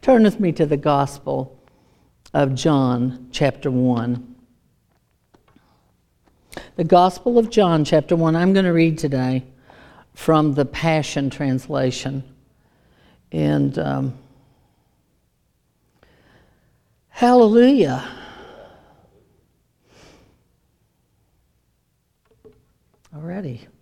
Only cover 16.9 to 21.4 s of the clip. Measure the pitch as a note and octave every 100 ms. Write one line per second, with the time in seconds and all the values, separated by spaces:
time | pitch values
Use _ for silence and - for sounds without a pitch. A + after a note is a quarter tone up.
16.9 | _ _ - A#3+ B3 A3 A3+ B3 C#4 D#3
17.9 | B2+ - - - - - - - - _
18.9 | _ _ _ _ _ _ _ _ _ _
19.9 | _ - _ _ _ _ _ _ _ _
20.9 | _ _ _ _ _